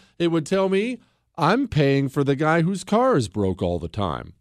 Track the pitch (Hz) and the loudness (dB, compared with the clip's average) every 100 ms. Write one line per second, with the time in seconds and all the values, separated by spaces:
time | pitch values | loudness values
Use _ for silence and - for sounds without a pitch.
0 | _ - 170 165 143 190 190 190 226 247 | _ -4 -2 0 0 0 2 0 -2 -6
1 | _ _ _ - 156 226 277 151 143 139 | _ _ _ -2 2 2 2 2 2 2
2 | 139 143 139 139 156 165 165 196 - 214 | 0 0 -2 0 2 2 0 -2 -2 2
3 | 262 202 110 107 98 90 90 87 82 - | 2 2 0 -2 -2 -2 -2 -4 -6 -4
4 | 98 65 69 - | -4 -4 -10 -18